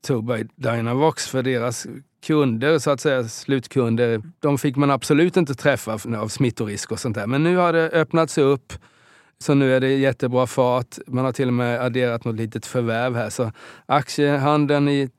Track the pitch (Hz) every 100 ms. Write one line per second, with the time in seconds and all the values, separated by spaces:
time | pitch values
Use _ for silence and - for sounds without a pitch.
0 | - 127 113 113 117 _ 127 117 113 127
1 | 156 - - 131 127 123 120 117 - -
2 | - _ - 156 139 113 139 160 147 139
3 | 156 131 113 - - 139 - 139 117 113
4 | 120 113 113 - 151 139 151 131 143 135
5 | - 147 175 185 156 131 147 127 - 110
6 | 117 110 110 - 131 - 107 101 - 107
7 | 127 107 104 135 165 180 175 165 160 165
8 | 156 165 160 - 139 139 _ - _ _
9 | _ _ _ _ - 139 135 131 131 139
10 | 135 127 127 127 127 - 123 123 120 -
11 | - 127 131 123 131 123 120 120 127 120
12 | 123 117 123 110 113 110 - 127 117 113
13 | 123 120 107 - 117 - - - - 143
14 | - - 143 143 139 151 147 147 143 143
15 | 135